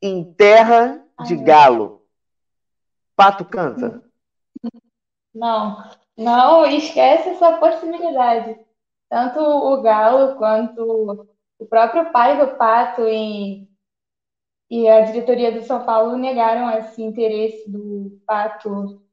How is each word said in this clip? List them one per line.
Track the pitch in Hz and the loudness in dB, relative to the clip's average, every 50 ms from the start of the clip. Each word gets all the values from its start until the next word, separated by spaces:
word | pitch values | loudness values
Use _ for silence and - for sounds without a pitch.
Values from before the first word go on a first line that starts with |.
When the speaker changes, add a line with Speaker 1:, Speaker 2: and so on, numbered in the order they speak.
Speaker 1:
Em | - 196 190 185 165 175 - | -6 -6 -8 -8 -10 -12 2
terra | _ 208 202 214 226 226 226 233 233 233 247 277 302 _ _ _ - 240 | _ 6 8 8 8 6 6 4 4 2 2 -2 -10 _ _ _ -18 -8
de | - 175 | -6 -6
Speaker 2:
Ai, | 160 | -4
meu | 127 | 2
Speaker 1:
galo, | 151 156 151 147 135 123 117 107 98 104 _ _ _ _ _ _ _ _ _ _ _ _ _ _ _ _ _ _ _ _ _ _ _ _ | 4 6 8 8 6 6 2 -4 -8 -10 _ _ _ _ _ _ _ _ _ _ _ _ _ _ _ _ _ _ _ _ _ _ _ _
pato | - 196 196 196 196 180 | 2 4 4 4 0 -10
canta? | - - - 175 143 113 - 123 117 - - _ _ _ _ _ _ _ _ _ _ _ - _ 233 _ 233 _ _ _ _ _ _ _ _ _ _ _ | -12 -8 -8 -6 -6 -6 -8 -8 -10 -10 -12 _ _ _ _ _ _ _ _ _ _ _ -14 _ -14 _ -14 _ _ _ _ _ _ _ _ _ _ _
Speaker 2:
Não, | 220 226 233 226 214 214 208 202 - - - - _ _ _ _ - | -8 -6 -4 -4 -4 -4 -6 -10 -12 -18 -20 -20 _ _ _ _ -8
não, | 220 240 240 247 254 277 320 330 311 | -4 0 2 4 4 6 6 6 4
esquece | 285 277 294 - - - - 254 262 285 330 - 370 | 4 0 -2 -4 -6 -2 2 4 4 4 2 0 -4
essa | 339 - 349 330 330 320 | -4 2 2 2 2 2
possibilidade. | 302 330 320 - - 330 339 339 339 339 294 269 247 240 233 233 220 220 220 - _ _ _ _ _ _ _ _ _ _ | 0 0 0 0 -6 -10 -10 -6 -6 -6 -2 -2 0 0 0 -2 -4 -8 -14 -16 _ _ _ _ _ _ _ _ _ _
Tanto | 240 233 240 262 269 302 | -6 -4 -4 -4 -4 -4
o | 311 302 294 285 254 269 269 262 | -2 0 0 0 0 -2 -2 0
Galo | 214 226 214 214 214 220 247 269 269 269 269 | 0 0 0 2 2 2 2 2 2 0 -2
quanto | - 220 214 220 220 233 233 - - 226 226 226 220 220 208 202 202 - _ _ _ _ _ _ _ | -4 -2 -2 -2 -2 -4 -6 -8 -8 -6 -4 -4 -4 -4 -6 -8 -12 -14 _ _ _ _ _ _ _
o | 220 | -12
próprio | - - 226 226 226 - 339 330 320 | -2 2 2 2 2 0 -2 -4 0
pai | - 247 233 247 294 285 | 0 2 2 2 2 2
do | 294 262 - - | 0 -2 0 -2
Pato | 247 226 220 240 - - - - 226 220 | 0 2 2 2 0 -2 -4 -4 -4 -4
e, | 220 220 220 214 214 208 202 196 196 202 - _ _ _ _ _ _ _ _ _ _ _ _ _ _ _ _ _ _ _ _ _ | -2 -4 -6 -8 -8 -10 -10 -10 -10 -14 -18 _ _ _ _ _ _ _ _ _ _ _ _ _ _ _ _ _ _ _ _ _
e | 233 233 226 220 | -6 -2 4 6
a | 220 220 | 6 6
diretoria | 220 214 - 233 233 - 247 240 240 233 | 4 2 -2 -8 -2 -2 -2 0 0 -4
do | 220 226 220 | -4 -6 -8
São | - 269 240 - | -6 -8 -6 -4
Paulo | - 226 220 220 233 247 254 | -2 -2 0 0 -2 -4 -6
negaram | 254 262 262 240 226 226 226 233 247 240 220 220 | -6 -6 -4 -2 -2 -2 -2 -2 -4 -4 -6 -6
esse | 220 - - - | -8 -8 -14 -12
interesse | 220 220 214 226 226 220 214 214 220 220 220 - - 214 | -12 -12 -6 -4 -4 -4 -4 -4 -6 -6 -8 -10 -16 -14
do | 196 208 208 208 208 202 202 202 202 _ _ - | -14 -14 -12 -12 -12 -12 -12 -14 -18 _ _ -8
Pato | 220 214 208 220 214 - - 214 202 202 196 202 202 - _ _ | -6 -6 -6 -6 -8 -12 -12 -10 -10 -10 -10 -12 -14 -18 _ _